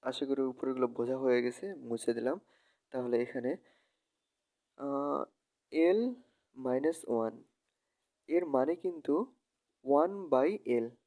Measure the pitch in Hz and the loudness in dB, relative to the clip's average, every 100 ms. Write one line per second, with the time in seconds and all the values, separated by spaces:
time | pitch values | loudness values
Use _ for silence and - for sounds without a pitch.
0 | 131 127 135 135 131 127 131 131 123 120 | -6 -6 -4 0 -2 -2 -4 0 0 0
1 | 120 131 131 123 123 120 196 180 123 117 | -2 0 4 4 2 -4 -10 -10 -6 -4
2 | - 117 117 175 _ _ _ _ _ 135 | -2 0 0 -4 _ _ _ _ _ -8
3 | 123 120 123 135 123 175 _ _ _ _ | 0 0 0 -4 -4 -4 _ _ _ _
4 | _ _ _ _ _ _ _ _ 139 139 | _ _ _ _ _ _ _ _ -6 -4
5 | 143 143 - _ _ _ _ 156 170 202 | -2 -2 -4 _ _ _ _ 4 4 4
6 | 240 247 - _ _ - 131 127 151 165 | 0 -6 -16 _ _ -10 -2 0 0 -2
7 | - 117 113 113 - _ _ _ _ _ | -2 -2 -2 -6 -20 _ _ _ _ _
8 | _ _ - 160 175 135 135 170 185 170 | _ _ -2 -2 2 2 2 0 -4 -6
9 | 143 147 247 _ _ _ _ _ 131 143 | -2 0 0 _ _ _ _ _ 2 4
10 | 170 202 180 131 143 208 - 120 117 120 | 4 0 0 2 2 0 0 0 0 -8